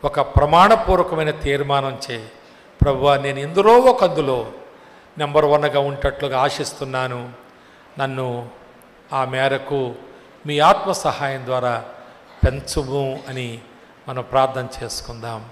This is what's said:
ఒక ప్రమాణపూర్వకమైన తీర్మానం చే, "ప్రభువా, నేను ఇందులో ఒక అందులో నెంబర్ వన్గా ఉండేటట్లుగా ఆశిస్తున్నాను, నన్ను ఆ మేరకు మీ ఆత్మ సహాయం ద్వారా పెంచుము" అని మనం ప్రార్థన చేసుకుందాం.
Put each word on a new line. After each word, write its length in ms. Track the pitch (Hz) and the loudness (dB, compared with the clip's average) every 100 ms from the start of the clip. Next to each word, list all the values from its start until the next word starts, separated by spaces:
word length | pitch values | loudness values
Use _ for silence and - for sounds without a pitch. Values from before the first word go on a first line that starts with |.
ఒక 160 | 143 147 | -2 -2
ప్రమాణపూర్వకమైన 1120 | 135 - 147 165 202 226 185 185 180 160 151 | 2 2 6 6 8 6 4 2 2 0 -2
తీర్మానం 680 | 151 143 139 139 139 135 123 - | -2 -2 -2 0 0 -2 -8 -10
చే, 160 | 120 107 - - - - - | -10 -12 -20 -20 -20 -20 0
"ప్రభువా, 360 | 143 131 143 143 | 0 2 2 2
నేను 220 | 139 135 | 0 -6
ఇందులో 340 | 143 175 208 | -2 2 6
ఒక 300 | 240 254 240 | 8 6 4
అందులో 480 | 185 160 139 127 110 - - - - - _ - | 2 0 -2 -2 -4 -14 -20 -20 -20 -20 _ -8
నెంబర్ 280 | 147 151 147 | 0 2 4
వన్గా 340 | 147 147 143 | 4 2 0
ఉండేటట్లుగా 600 | 139 139 143 139 139 127 | -2 -2 -4 -4 -4 0
ఆశిస్తున్నాను, 920 | 143 - 135 - 135 131 127 123 123 120 - - - - - - | 0 -2 -8 -8 -6 -4 -4 -6 -12 -18 -20 -20 -20 -20 -20 -6
నన్ను 500 | 135 131 127 120 117 - - - - - - | -6 -4 -6 -6 -10 -18 -20 -20 -20 -20 -8
ఆ 120 | 135 127 | -4 -4
మేరకు 720 | 131 135 135 - 143 123 117 - - - - 147 | 0 0 0 -4 -4 -4 -8 -18 -20 -20 -14 -4
మీ 140 | 147 | 4
ఆత్మ 320 | 160 196 196 | 4 4 0
సహాయం 540 | 180 151 123 139 135 127 | -2 -2 -2 -4 -6 -4
ద్వారా 400 | 127 123 117 - - - - - - 135 | -2 0 -4 -8 -18 -20 -20 -20 0 0
పెంచుము" 760 | 139 - - 131 139 135 131 131 | 0 -6 -6 -4 -4 -4 -6 -10
అని 320 | 131 120 117 - - - - - | -10 -10 -12 -18 -20 -20 -18 -10
మనం 160 | 127 | -10
ప్రార్థన 440 | 120 135 135 123 120 - | 0 2 2 0 -8 -10
చేసుకుందాం. 640 | 117 - - 117 113 113 113 | -10 -10 -12 -12 -10 -12 -14